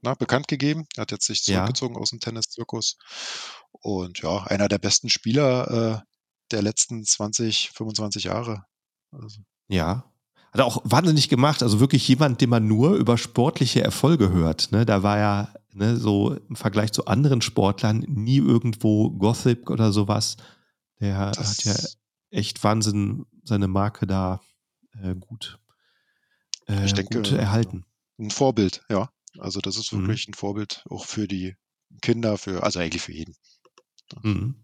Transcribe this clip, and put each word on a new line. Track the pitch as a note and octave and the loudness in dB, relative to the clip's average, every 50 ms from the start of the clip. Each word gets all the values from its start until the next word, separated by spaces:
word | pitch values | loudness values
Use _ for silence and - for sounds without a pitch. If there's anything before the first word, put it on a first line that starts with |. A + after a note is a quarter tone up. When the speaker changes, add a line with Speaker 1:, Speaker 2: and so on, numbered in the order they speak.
Speaker 1:
na, | - A#2 C3 | -2 -2 -2
bekannt | - B2 - - B2+ D3 | -2 0 0 0 0 0
gegeben. | - D3+ C3+ C3+ D3 D3+ D#3+ D#3 _ - | -2 -4 -2 0 -2 -2 -2 -6 _ -10
Er | - A2 | -10 -8
hat | - | -8
jetzt | A2 G2+ - | -4 -4 -4
sich | - A2 - - | -4 -4 -2 -2
Speaker 2:
Ja. | - G2 F#2 F#2 G#2+ B2+ - C3+ | 0 0 0 0 0 -2 -4 -4
Speaker 1:
zurückgezogen | B2 A#2+ | -6 -6
aus | - A2+ - | -6 -6 -6
dem | - A2+ | -6 -6
Tenniszirkus. | - A#2 A2+ A2+ A2 - - - A#2 - - A#2 G#2+ - - _ - - - - - - - - - - - - _ _ | -10 -8 -6 -6 -8 -8 -8 -12 -10 -8 -8 -4 -4 -6 -6 _ -16 -20 -16 -14 -12 -12 -12 -12 -12 -14 -16 -18 _ _
Und | _ - _ - G2+ F#2 F2+ F2+ F2+ - | _ -10 _ -4 -4 -4 -4 -6 -8 -8
ja, | - D#2+ F2 G2+ F#2+ | -4 -4 -4 -4 -4
einer | - - G2 G#2 G2 | -4 -2 0 0 0
der | G2+ G2 | 0 0
besten | - G2+ - - - A#2+ | 0 0 0 0 0 0
Spieler, | - - - A2 A2+ C#3+ D3 C3+ B2+ B2+ B2 - B2 A#2 A2+ A2+ A2 G#2+ - | -4 -2 0 0 2 2 2 2 2 0 -2 -2 -2 0 0 0 -2 -4 -8
äh, | _ _ _ _ _ _ _ _ _ | _ _ _ _ _ _ _ _ _
der | A#2 G#2+ G2+ | -2 0 0
letzten | G#2 A2 - - - A#2+ A2+ G#2+ | 0 0 -2 -4 -4 -4 -6 -2
zwanzig, | - - - G#2+ G#2 G#2+ - A#2 A2 G#2+ - - - - | -2 -2 0 -2 -4 -2 -2 -2 0 0 -2 -2 -4 -6
fünfundzwanzig | - A2 A2 G#2+ G#2+ G#2+ G#2 G2 G#2 F#2+ | -8 -8 -6 -6 -6 -6 -6 -6 -6 -4
Jahre. | F#2 F#2+ G#2+ A#2+ A#2 A2 G2 F#2+ _ _ _ _ _ _ _ _ _ | -4 -4 -4 -4 -6 -8 -8 -10 _ _ _ _ _ _ _ _ _
Also | - C#3+ A#2 G#2+ G#2 G#2+ G2+ _ _ _ _ _ | -20 -18 -18 -18 -18 -20 -20 _ _ _ _ _
Speaker 2:
Ja. | G2 F2+ D#2 E2 G2 B2 - _ _ _ _ _ _ _ _ _ | 0 0 0 0 -2 -4 -6 _ _ _ _ _ _ _ _ _
Hat | _ G#2+ | _ 2
er | C3 | 2
auch | A#2+ A2+ - - | 2 2 -4 0
wahnsinnig | - - - F3 F3 D#3 D3+ B2 - | 2 2 4 6 6 4 4 4 4
gemacht. | - A#2+ C3 D3 D3 - B2 | 4 4 4 4 4 2 2
Also | A#2 G2+ G#2 | 2 6 6
wirklich | B2+ C3+ - C3 - | 6 6 4 2 4
jemand, | - C3+ C3 D#3 C#3+ B2 - | 4 4 4 4 2 4 2
den | C#3 A#2+ | 2 4
man | A#2+ A#2 A2 | 4 4 4
nur | G#2+ A2 G#2+ B2+ D#3+ G3+ | 4 4 4 4 4 4
über | - - A2 B2 | 4 4 4 2
sportliche | A2 - - - - A#2+ D3+ - - C#3+ A#2+ - B2 G#2+ | 2 0 -2 0 2 2 2 2 0 0 2 2 2 2
Erfolge | G#2+ G#2+ - - C3+ E3+ D3 A2 F#2 | 2 0 2 4 4 4 6 4 4
hört, | F2+ F2+ E2 D#2+ D#2+ - - - | 4 4 2 2 2 0 -2 0
ne? | - G#2 A#2 | 2 2 4
Da | A2 G#2+ G2 | 4 2 2
war | F#2 G2+ G#2 | 2 2 2
ja, | G#2 G#2 G#2 G2+ G2+ G#2 G#2 - - _ _ - | 2 2 2 0 0 -2 -6 -10 -20 _ _ -6
ne, | G2 G2+ A2 A#2+ | -2 0 0 0
so | A#2 - G#2+ G2+ G2+ G2+ B2 C#3+ - - _ | 0 0 2 2 4 2 2 -2 -4 -10 _
im | A2 | -12
Vergleich | - - A2 F#2+ A2 G#2 A2 | -4 -4 0 0 2 0 0
zu | - - - | -2 -4 0
anderen | - - A#2 C#3+ D3 C3+ A#2 | 0 2 4 4 4 4 2
Sportlern | - - - - G2+ G2 G2+ - - A2 G#2+ A2 - | 0 0 2 2 2 2 2 2 0 0 0 0 -2
nie | - D3 G2+ G#2+ A#2 C3+ | -4 -4 -4 0 2 2
irgendwo | C#3 C#3 C3+ A#2+ A#2 - A#2+ A2 - - A2 G#2+ G#2+ A2 - | 4 4 4 4 4 2 0 -4 0 2 2 4 4 2 2
Gossip | D#2+ F#2+ F#2+ G#2+ A#2 - - B2+ A#2+ A#2+ - - | 0 0 0 0 0 2 2 0 0 0 -2 -4
oder | - A2+ A2+ G#2+ | 0 2 2 4
sowas. | G2 G#2 G#2 G2+ G#2 G#2+ G#2+ - - - - - _ _ _ _ _ _ _ _ _ _ | 4 2 2 2 0 0 0 -4 -6 -10 -16 -20 _ _ _ _ _ _ _ _ _ _
Der | G#2 G2+ G2 | -4 -2 -2
hat | F#2+ G2 G2 G2 - - G#2 G#2 - - | -2 -2 -4 -4 -4 -4 -4 -4 -2 -2
ja | A2 G#2 | -2 -2
Speaker 1:
Das | B2 - - - _ _ _ _ _ _ _ | -2 -4 -8 -12 _ _ _ _ _ _ _
Speaker 2:
echt | - - G#2 - - - - | -4 -4 -4 -4 -6 0 2
Wahnsinn | G#2+ G#2+ A2 G#2 G#2+ G2+ G#2 G2+ G2+ G#2+ - - _ _ - _ | 2 2 2 2 0 0 0 0 -2 -2 -6 -8 _ _ -20 _
seine | - G#2+ G2+ G2 | -2 0 0 2
Marke | F#2+ F#2 G2 G2 G#2 - - - | 2 2 0 0 0 -2 -4 -4
da, | F#2+ F#2+ F#2+ F#2 F#2 F#2+ G2 _ _ _ _ _ _ _ _ _ _ _ A2+ | -2 0 0 0 -2 -4 -6 _ _ _ _ _ _ _ _ _ _ _ -10
äh, | G2 F#2 F2+ | -8 -8 -8
gut, | F#2 F#2 _ A#2 G#2+ - - - - _ _ _ _ _ _ _ _ _ _ _ _ _ _ _ _ _ _ - - _ - G#2 G2 | -8 -10 _ -16 -14 -14 -16 -16 -20 _ _ _ _ _ _ _ _ _ _ _ _ _ _ _ _ _ _ -12 -12 _ -4 -2 0
Speaker 1:
Ich | G2 G2 | 0 0
Speaker 2:
äh, | G2 G2+ F#2+ | 0 0 -2
gut | G2 A#2 B2 G#2+ G2+ | -2 -4 -4 0 0
Speaker 1:
denke, | C3+ - - G2 G2+ A2+ | 0 0 2 2 2 2
ja. | A2+ F#2+ | 0 0
Speaker 2:
erhalten. | F2+ F#2 F2+ _ _ _ _ _ _ - | -4 -14 -14 _ _ _ _ _ _ -12
Speaker 1:
'N | A2+ G#2 | -10 -8
Vorbild, | - - C#3+ C3+ A#2 A2+ G#2 F#2 - - _ _ | -2 2 2 2 4 4 2 2 0 -4 _ _
ja. | A2 F#2+ G#2 - _ _ _ - _ - | -2 -2 -2 -4 _ _ _ -20 _ -12
Also, | - G2 F#2 G2 | -10 -8 -8 -6
das | - G2 F#2+ | -6 -6 -6
ist | A2+ A2 - | -6 -6 -4
Speaker 2:
Mhm. | - | -4
Speaker 1:
wirklich | G2+ F#2 F#2+ G#2+ G2+ - | -2 -2 -2 -2 -4 -6
'n | - G2+ | -10 -10
Vorbild | - - G2+ G2+ G#2 G#2 - - - - - | -8 -8 -6 -6 -6 -6 -8 -10 -14 -12 -14
auch | - - - | -14 -12 -12
für | - - A2 G#2+ | -10 -6 -6 -4
die | F2+ G2 F#2 F#2 F#2 F#2+ _ _ _ _ _ _ _ - - | -4 -4 -6 -6 -8 -10 _ _ _ _ _ _ _ -18 -8
Kinder, | - - A#2 A#2 A#2 A2 G#2 | -2 -2 0 0 0 -2 -2
für, | G2 - G2 F#2 F2 - | -2 -4 -8 -6 -2 -2
also | F2+ F2+ F2+ | -2 -2 -2
eigentlich | F2 D#2+ D2+ E2+ - | -4 -4 -4 -6 -8
für | - D#2+ | -8 -10
jeden. | D#2 E2 - - _ _ _ _ _ _ _ _ - _ _ _ _ _ _ | -12 -14 -14 -16 _ _ _ _ _ _ _ _ -20 _ _ _ _ _ _
Das, | - - G2+ | -20 -6 -2
Speaker 2:
Mhm. | G#2+ G2+ F2+ F#2+ A#2+ C3+ - | -2 -2 0 -2 -4 -6 -10